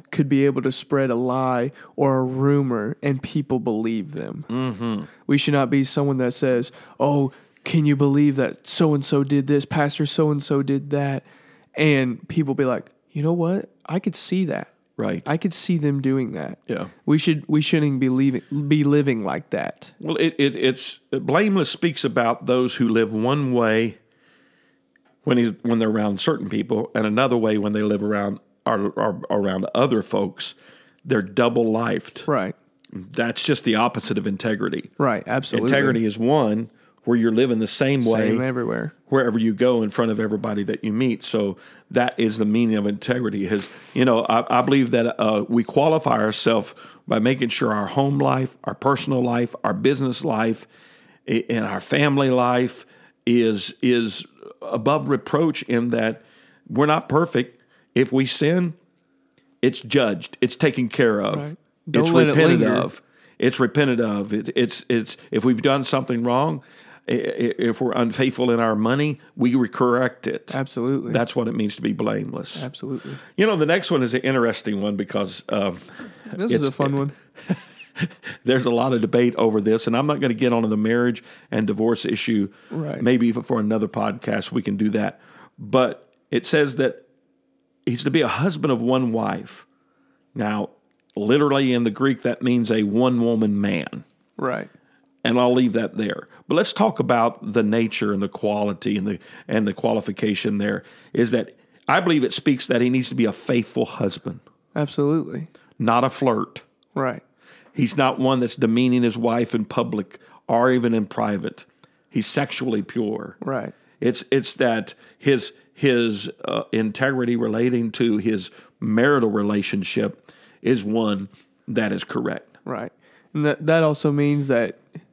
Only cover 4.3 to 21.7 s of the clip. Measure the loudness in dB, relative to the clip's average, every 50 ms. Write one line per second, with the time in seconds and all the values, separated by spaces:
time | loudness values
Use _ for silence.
4.3 | -10 -12 -10 -8 -6 -4 -4 -4 -4 -4 -4 -4 -4 -4 -6 -10 -16 -12 _ 0
5.3 | 0 2 2 2 2 2 2 2 2 0 0 0 0 0 0 0 0 0 0 -2
6.3 | -2 0 0 0 2 0 0 -4 -8 -14 -20 -14 -6 -2 0 2 2 2 0 -2
7.3 | -4 -8 _ _ _ _ -8 -2 0 2 4 4 2 4 4 2 4 4 4 4
8.3 | 2 2 0 -2 -4 -6 -6 -2 0 2 2 2 2 0 0 0 0 0 2 2
9.3 | 0 0 2 2 0 0 0 0 0 0 0 0 0 -2 -2 -2 0 0 2 2
10.3 | 2 0 -2 -2 0 0 0 0 -2 -2 -2 -4 -4 -2 -2 -2 -4 -6 -8 _
11.3 | -20 -20 _ _ -20 _ _ _ -4 0 2 4 4 4 2 0 -2 -6 -8 -6
12.3 | -2 -2 0 0 0 0 0 0 0 -2 -4 -10 _ _ _ _ -8 -4 -2 0
13.3 | 0 0 0 0 -2 -2 -4 -8 _ _ _ -6 -6 -4 -2 -4 -4 -4 -4 -2
14.3 | 0 0 0 0 -2 -6 -8 -10 _ _ _ _ _ -4 -4 -2 -2 -4 -2 -2
15.3 | -2 -2 -2 -2 -2 -2 -2 0 0 0 0 0 0 0 0 0 0 0 -2 -4
16.3 | -6 -8 -8 -10 -12 -12 _ -8 -6 -6 -6 -10 -12 _ 0 2 2 4 4 2
17.3 | 0 0 0 0 0 2 2 2 2 2 2 2 2 2 2 2 2 2 2 2
18.3 | 2 0 -4 -4 -4 -4 0 2 2 4 4 4 4 4 4 2 0 0 -2 -4
19.3 | -4 -4 -6 -4 -4 -4 -4 -4 -8 -12 -16 -20 -18 -12 -6 -4 -2 0 0 0
20.3 | 2 2 0 0 0 2 0 0 0 0 -4 -8 -8 -10 _ -6 -6 -6 -2 0
21.3 | 2 2 2 4 2 2 0 0